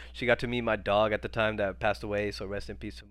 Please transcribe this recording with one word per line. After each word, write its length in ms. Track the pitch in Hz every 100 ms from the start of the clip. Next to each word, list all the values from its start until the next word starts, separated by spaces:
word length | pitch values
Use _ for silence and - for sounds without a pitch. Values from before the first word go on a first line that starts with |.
| -
She 140 | - 123
got 140 | 120
to 80 | 123
meet 140 | 123
my 120 | 117
dog 380 | 107 101 101 107
at 100 | 104
the 60 | 110
time 260 | 117 110 107
that 200 | 98 92
passed 240 | 110 98
away, 300 | 104 104 104
so 120 | -
rest 240 | 98 101 -
in 60 |
peace 220 | 98 107 -
to 80 | 101